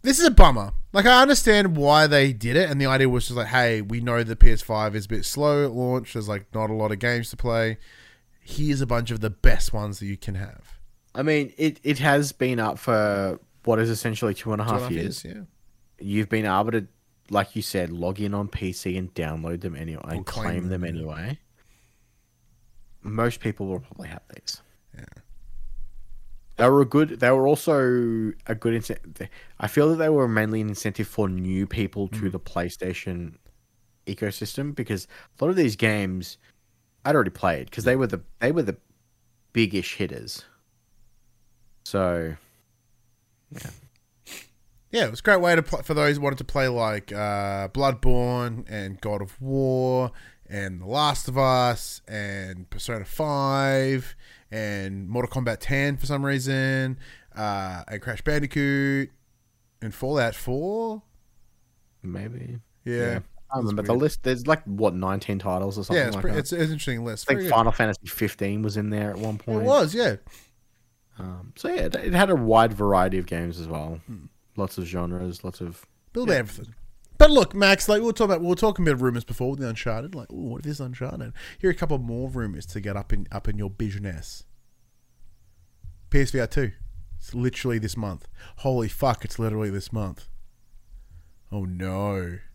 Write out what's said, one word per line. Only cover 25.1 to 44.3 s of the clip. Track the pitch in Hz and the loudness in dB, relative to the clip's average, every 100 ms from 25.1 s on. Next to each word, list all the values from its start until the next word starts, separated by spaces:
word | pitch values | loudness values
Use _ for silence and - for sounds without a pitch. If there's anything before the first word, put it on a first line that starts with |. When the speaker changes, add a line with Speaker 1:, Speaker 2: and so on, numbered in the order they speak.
| - - - - - - - - - - - - - - - | -20 -20 -18 -12 -10 -8 -8 -8 -10 -12 -12 -12 -16 -14 2
Speaker 2:
They | 123 | 4
were | 139 | 6
a | 131 | 4
good, | 143 156 113 | 4 2 2
they | 123 | 4
were | 135 135 | 4 4
also | 151 - 143 127 123 120 113 110 - - | 2 2 2 4 2 2 0 -4 -6 -8
a | 110 | -2
good | 117 | 0
incentive. | 113 - - - - 90 - - - | -2 -4 -10 -10 -12 -14 -14 -20 -8
I | 107 | -2
feel | - 151 | 4 4
that | 165 | 4
they | 156 | 2
were | 147 127 | 2 2
mainly | 110 107 110 | 2 2 0
an | 107 | -2
incentive | 101 107 98 104 | -4 -6 -4 -6
for | - 101 | -2 -2
new | 92 92 95 98 | -2 -2 -2 -2
people | 113 98 104 98 | -2 -4 -4 -6
to | 107 | -4
Speaker 1:
Mm. | 101 | -6
Speaker 2:
the | 90 | -6
PlayStation | - 92 90 - 92 90 - 87 85 - _ _ _ _ _ _ - | -6 -6 -6 -6 -8 -6 -8 -8 -10 -14 _ _ _ _ _ _ -12
ecosystem, | 98 104 - 104 - 147 143 | -6 -6 -6 -10 -6 -8 -6
because | 113 98 - - - _ | -6 -6 -6 -20 -20 _
a | 147 | 0
lot | |
of | 190 | 2
these | 139 104 | 2 2
games | 110 107 95 92 85 - _ _ _ _ _ _ 131 | 0 2 -2 -4 -8 -16 _ _ _ _ _ _ 2
I'd | |
already | 151 95 | 2 2
played, | - 95 73 64 | 0 -2 -2 -6
'cause | - | -4
they | 123 131 | 0 2
were | 123 | 0
the, | 92 - - | -4 -8 -4
they | 120 | 0
were | 165 | 0
the | 110 - _ _ _ _ _ _ _ | -2 -6 _ _ _ _ _ _ _
big-ish | 117 107 95 87 - | 0 2 0 -4 -6
hitters. | 95 60 55 - - _ _ _ _ _ - _ _ _ _ _ _ _ - | -6 -6 -12 -16 -18 _ _ _ _ _ -20 _ _ _ _ _ _ _ -4
So, | 98 92 85 80 76 _ _ _ _ _ _ _ _ _ _ _ | 0 0 0 -4 -10 _ _ _ _ _ _ _ _ _ _ _
yeah. | - - - - _ _ _ - | -18 -18 -18 -20 _ _ _ -20